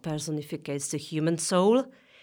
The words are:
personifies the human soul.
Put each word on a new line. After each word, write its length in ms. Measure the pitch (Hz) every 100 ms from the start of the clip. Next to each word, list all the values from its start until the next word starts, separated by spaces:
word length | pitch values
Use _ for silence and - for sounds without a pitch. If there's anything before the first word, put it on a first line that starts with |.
personifies 880 | 170 151 151 151 147 143 151 143 143
the 80 | 151
human 400 | - 156 160 165
soul. 460 | - 185 190 240 262 - _ -